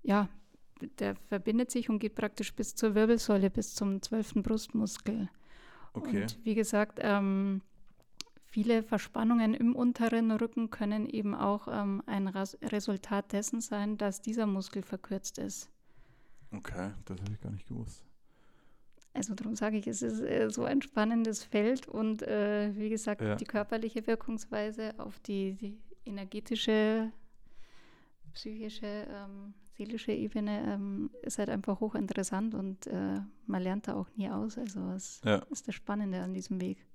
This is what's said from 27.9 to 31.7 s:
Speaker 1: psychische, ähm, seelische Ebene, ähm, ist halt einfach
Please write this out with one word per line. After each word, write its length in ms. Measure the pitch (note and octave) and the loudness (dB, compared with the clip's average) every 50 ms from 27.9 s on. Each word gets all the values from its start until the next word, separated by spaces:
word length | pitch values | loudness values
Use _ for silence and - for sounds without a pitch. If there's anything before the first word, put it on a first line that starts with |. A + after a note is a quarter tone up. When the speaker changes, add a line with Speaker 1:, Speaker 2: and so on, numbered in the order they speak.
| - - - _ - _ - D3+ - | -20 -20 -20 _ -20 _ -18 -14 -12
Speaker 1:
psychische, 760 | - - A3+ G#3+ A3 A3 G#3+ G#3+ - - G#3 G#3 G#3 G#3 - | -10 -10 -8 -8 -6 -8 -8 -6 -6 -6 -4 -4 -6 -6 -8
ähm, 440 | - G3+ G3+ G3 G3 G3 G3 G3+ G3+ - - - - - | -8 -10 -10 -12 -12 -12 -12 -14 -16 -16 -20 -20 -10 -10
seelische 360 | A#3+ G#3 A#3 A3 - - G#3+ | -6 -4 -4 -2 2 2 2
Ebene, 500 | - G#3+ G#3+ - A3 G#3 G#3 G#3 G#3 - G#3+ G3+ | 2 2 2 2 2 2 2 2 2 2 2 0
ähm, 360 | G3+ G3 G3+ G3 G3+ G#3 - - B4 - | 0 0 -2 0 0 -2 -2 -4 -6 -6
ist 160 | - - - | -4 0 0
halt 100 | G#3 G3+ | 0 2
einfach 300 | - G3+ G3 - | 2 0 2 0